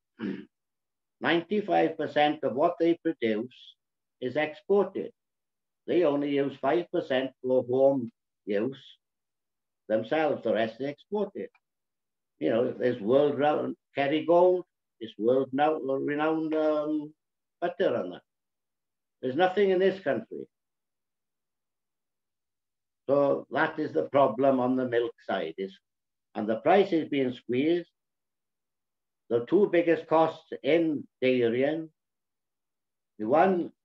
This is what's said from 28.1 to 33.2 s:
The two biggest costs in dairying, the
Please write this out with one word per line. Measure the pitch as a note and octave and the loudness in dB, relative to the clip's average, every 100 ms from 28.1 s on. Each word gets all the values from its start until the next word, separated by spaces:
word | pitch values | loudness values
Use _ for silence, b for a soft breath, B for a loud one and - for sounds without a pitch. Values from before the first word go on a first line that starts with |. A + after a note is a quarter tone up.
| _ _ _ _ _ _ _ _ _ _ _ _ | _ _ _ _ _ _ _ _ _ _ _ _
The | A#2 A#2 | -2 2
two | F3+ G3 | 2 4
biggest | F3 E3+ D#3 - | 2 2 0 2
costs | D#3+ D#3+ - _ - | 2 2 -2 _ -6
in | C3 E3 D#3+ C#3 - _ | 0 2 2 -2 -8 _
dairying, | C3 B2+ A#2 B2 C#3 D#3+ D#3+ _ _ _ _ _ _ _ _ _ _ _ _ | 0 2 2 0 0 -2 -8 _ _ _ _ _ _ _ _ _ _ _ _
the | - | -10